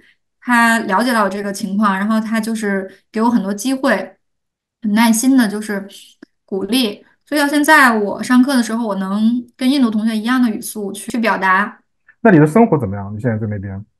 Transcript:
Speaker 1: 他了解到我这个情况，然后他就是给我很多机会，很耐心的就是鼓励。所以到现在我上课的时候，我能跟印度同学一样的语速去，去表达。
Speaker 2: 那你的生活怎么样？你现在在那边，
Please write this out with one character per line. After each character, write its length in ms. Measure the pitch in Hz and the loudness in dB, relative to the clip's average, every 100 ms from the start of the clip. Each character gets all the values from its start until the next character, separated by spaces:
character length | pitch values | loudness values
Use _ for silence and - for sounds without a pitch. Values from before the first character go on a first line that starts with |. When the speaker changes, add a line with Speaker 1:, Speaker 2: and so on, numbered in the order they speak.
| _ _ _ _ | _ _ _ _
Speaker 1:
他 400 | - 240 233 226 | 0 2 2 2
了 200 | 208 190 | 0 -2
解 120 | 247 | 0
到 100 | 226 | 0
我 60 | 196 | -2
这 120 | 202 | -2
个 80 | 202 | -8
情 240 | 196 185 196 | -8 -6 0
况， 200 | 208 190 | 0 0
然 120 | 208 | 0
后 120 | 220 | -2
他 200 | 214 220 | 0 -4
就 160 | 220 220 | -4 -4
是 340 | 208 196 190 - _ | -4 -4 -6 -16 _
给 100 | 220 | -2
我 80 | 226 | 0
很 100 | 226 | 2
多 140 | 190 | -2
机 180 | 202 254 | -4 -4
会， 440 | 269 269 185 - _ _ _ _ _ _ _ | -2 0 -2 -4 _ _ _ _ _ _ _
很 100 | 214 | -2
耐 180 | 208 226 | 4 4
心 240 | 220 262 262 | 4 4 2
的 100 | 214 | 2
就 140 | 208 | -4
是 260 | 214 196 196 - - _ - _ | -6 -8 -8 -18 -20 _ -20 _
鼓 200 | _ 190 | _ -8
励。 420 | 196 254 220 208 _ _ | -2 -2 -2 -6 _ _
所 140 | _ 294 | _ -2
以 20 | |
到 60 | 285 | 0
现 160 | 294 | 0
在 340 | 294 302 247 220 | 4 6 6 2
我 240 | 196 - | -2 -6
上 220 | - 254 | 2 2
课 140 | 262 262 | 4 2
的 40 | |
时 140 | 220 | -2
候， 100 | 220 | -4
我 120 | 226 190 | -4 -4
能 440 | 190 202 220 247 - _ | -4 0 0 0 -6 _
跟 140 | 262 | 0
印 100 | 285 | 2
度 80 | 233 | 2
同 160 | 214 | 0
学 120 | 226 220 | -2 -2
一 80 | |
样 180 | 226 254 | -2 0
的 80 | 240 | 0
语 100 | 202 | -2
速 320 | - 220 196 | -10 -10 -10
去， 200 | - - | -10 -8
去 60 | 247 | -4
表 200 | 220 185 | -2 0
达。 400 | 190 185 208 - _ _ _ _ | 0 0 0 -8 _ _ _ _
Speaker 2:
那 120 | 226 | 4
你 80 | 160 | 6
的 60 | 151 | 6
生 180 | 226 233 | 4 4
活 100 | 147 | 2
怎 120 | 104 | -2
么 80 | 101 | -6
样？ 180 | 98 | -10
你 60 | 107 | -6
现 100 | 123 | -4
在 80 | 107 | -2
在 80 | 110 | -4
那 100 | 101 | -6
边， 200 | 98 98 - | -8 -12 -14